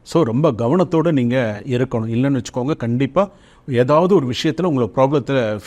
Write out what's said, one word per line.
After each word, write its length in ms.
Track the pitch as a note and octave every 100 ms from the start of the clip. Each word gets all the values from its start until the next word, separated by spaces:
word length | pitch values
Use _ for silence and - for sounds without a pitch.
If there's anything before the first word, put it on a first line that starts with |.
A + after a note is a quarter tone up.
So, 200 | - D#3+
ரொம்ப 280 | C3+ A2+ D#3+
கவனத்தோட 600 | G#2+ A#2 F3+ F3 E3 D#3+
நீங்க 500 | D3 A#2+ B2+ A2+ G#2 A#2
இருக்கணும். 420 | B2 C3 A#2 A2+
இல்லைன்னு 360 | A#2 C#3 C3+
வச்சுக்கோங்க, 320 | - - B2 D#3
கண்டிப்பா 540 | A#2 A#2+ C3+ D3+ G3 - - _ -
ஏதாவது 480 | A#2+ B2+ D3+ F3+ F#3+
ஒரு 140 | B2+
விஷயத்துல 340 | A#2+ D#3+ D3+
உங்களை 280 | F3+ C3+ A2+ -
ப்ராப்ளத்தை 640 | C3+ D3 A#2+ C3+ A2+ G#2+